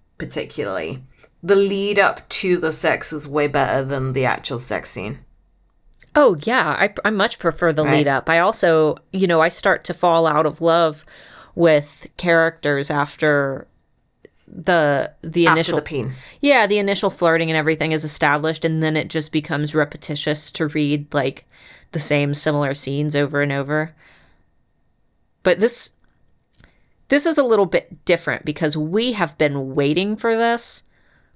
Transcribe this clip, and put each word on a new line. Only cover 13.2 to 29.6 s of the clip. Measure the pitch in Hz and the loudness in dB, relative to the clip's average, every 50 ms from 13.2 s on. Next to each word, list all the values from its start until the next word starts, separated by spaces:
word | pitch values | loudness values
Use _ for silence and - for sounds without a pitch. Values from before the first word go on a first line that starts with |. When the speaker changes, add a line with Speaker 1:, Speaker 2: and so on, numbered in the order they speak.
| 160 151 147 143 139 135 135 - - - _ _ _ _ _ _ _ _ _ _ _ - _ _ _ | 2 2 2 2 0 -2 -4 -8 -12 -18 _ _ _ _ _ _ _ _ _ _ _ -20 _ _ _
Speaker 2:
the, | - - - 156 - 180 165 151 147 143 139 - - - _ | -20 -18 -6 0 2 2 4 4 4 2 0 -2 -4 -8 _
the | - 165 160 175 170 | -14 -4 0 2 4
Speaker 1:
After | 165 165 160 | 4 4 4
Speaker 2:
initial | 160 - 190 | 2 0 -2
Speaker 1:
the | 147 | -2
pain. | 147 - 151 135 110 131 131 - - - - _ | -4 -4 -6 -6 -6 -6 -10 -12 -18 -20 -10 _
Speaker 2:
Yeah, | - 285 277 247 214 | 2 4 4 4 4
the | 196 208 208 | 4 2 0
initial | 202 196 196 190 - 190 | 2 0 0 0 0 -2
flirting | 185 - 180 165 165 165 165 160 | -2 2 2 2 4 2 0 0
and | 160 | 0
everything | 156 151 160 160 156 156 160 | 0 2 0 0 0 0 -2
is | 160 156 151 | -2 -2 -4
established, | 151 - - 160 147 143 151 147 160 160 - - | -6 -4 0 0 2 2 2 0 -2 -4 -2 -2
and | 160 160 160 | -2 0 0
then | 156 156 156 | 0 0 0
it | 156 - - | -2 -4 -4
just | - 160 151 - | -6 -6 -6 -2
becomes | - 156 147 - 170 147 147 151 - | -4 -4 -4 -2 -4 -4 -4 -2 0
repetitious | 156 147 147 - - - - 147 143 - 151 151 151 - - | 0 -2 -2 -4 -12 -8 -8 -8 -6 -4 -4 -4 -4 -6 -10
to | - - 160 147 | -6 -4 -4 -2
read, | - 151 147 143 147 147 147 - | 0 -2 0 0 0 -2 -4 -4
like, | - 147 127 139 139 - _ _ _ - - - - - - _ | -4 -2 -2 -2 -6 -8 _ _ _ -20 -20 -20 -20 -20 -20 _
the | - 151 | -6 -4
same | 143 - 151 143 143 143 143 | -2 0 0 0 0 0 -2
similar | 143 - 156 147 147 147 135 139 | -2 -2 0 0 0 0 -2 -4
scenes | - - 143 139 143 151 151 147 | -4 -6 -4 -4 -2 -2 -2 0
over | 143 147 139 151 143 | 0 0 0 0 -2
and | 143 143 | 0 0
over. | 139 139 135 139 151 151 156 160 156 _ _ _ _ _ _ _ _ _ _ _ _ _ _ _ _ _ _ _ _ _ _ _ _ _ _ _ _ _ | -2 -4 -4 -2 -2 -4 -4 -6 -10 _ _ _ _ _ _ _ _ _ _ _ _ _ _ _ _ _ _ _ _ _ _ _ _ _ _ _ _ _
But | _ 190 175 175 | _ 0 2 2
this, | 208 240 - - - - _ _ _ _ _ _ _ _ _ _ _ _ _ _ - _ _ _ _ _ _ _ _ _ | 0 -2 -2 -4 -10 -12 _ _ _ _ _ _ _ _ _ _ _ _ _ _ -20 _ _ _ _ _ _ _ _ _
this | 269 294 285 | 0 2 2
is | 339 311 302 | 2 2 2
a | 269 | 2
little | 240 226 202 196 | 4 4 2 2
bit | 180 - 170 - - - - _ | 2 0 -2 -2 -4 -16 -8 _
different | - 175 165 - 151 120 - - | 0 0 0 0 -6 -6 -6 -6
because | 160 151 - 165 151 147 | -8 -4 -2 -2 -2 -2
we | 156 151 156 175 220 233 254 | -2 -4 -2 -2 0 0 0
have | 233 202 175 151 - - | -2 -2 -4 -4 0 0
been | 156 147 139 139 | 0 0 0 -4